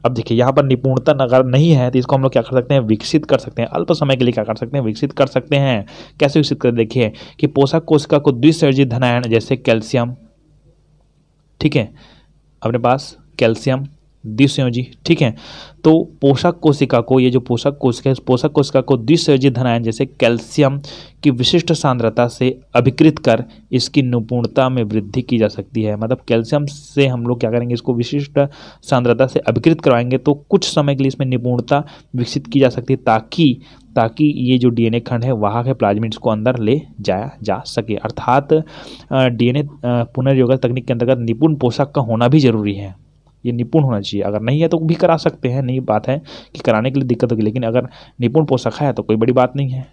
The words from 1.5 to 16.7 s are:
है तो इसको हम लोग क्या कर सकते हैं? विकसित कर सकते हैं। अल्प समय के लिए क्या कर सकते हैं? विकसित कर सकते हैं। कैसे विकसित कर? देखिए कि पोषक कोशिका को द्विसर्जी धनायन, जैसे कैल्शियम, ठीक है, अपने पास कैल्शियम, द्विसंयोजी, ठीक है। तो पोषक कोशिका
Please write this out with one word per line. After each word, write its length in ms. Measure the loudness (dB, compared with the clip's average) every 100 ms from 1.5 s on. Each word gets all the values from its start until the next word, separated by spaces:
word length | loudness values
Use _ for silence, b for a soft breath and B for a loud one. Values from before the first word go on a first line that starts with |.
| 2 4
है 200 | 4 4
तो 80 | 0
इसको 160 | 0 0
हम 60 |
लोग 100 | 2
क्या 100 | 0
कर 180 | 0 -2
सकते 140 | 2
हैं? 80 | 0
विकसित 440 | 2 -2 0 -2 0
कर 120 | -2
सकते 240 | -2 -8
हैं। 80 | -6
अल्प 220 | -4 -2
समय 240 | -2 0 2
के 80 |
लिए 100 | 0
क्या 100 | 0
कर 120 | -4 -6
सकते 220 | -4 -4
हैं? 80 | -4
विकसित 260 | -4 -6
कर 160 | -2 -2
सकते 280 | -2 -2 0
हैं। 300 | 0 -2 -4 B B _
कैसे 200 | 0 2
विकसित 220 | 0 0
कर? 100 | 0
देखिए 420 | 0 0 0 -2 B B -4
कि 80 | -2
पोषक 360 | 2 2 0
कोशिका 340 | 2 0 2 2
को 140 | 2
द्विसर्जी 540 | 4 2 4 2 2 0
धनायन, 360 | 2 0 0
जैसे 360 | 2 0 0 -2
कैल्शियम, 580 | 2 0 0 -2 -2 -8 -20 _ _ _ _ _ _ _ _ _ _ _ _ _
ठीक 140 | -2 0
है, 180 | -4 b b b b _ _ _
अपने 140 | -4 0
पास 400 | 2 0 -2 -20 _ 0
कैल्शियम, 460 | 0 2 -2 -4 -6 _ _ _ -10
द्विसंयोजी, 600 | 0 0 2 -2 -4 -8 -12 -2
ठीक 160 | 0
है। 140 | 0 -2 B B B B
तो 280 | 2 4 0 0
पोषक 380 | 2 2 0 0
कोशिका 420 | 0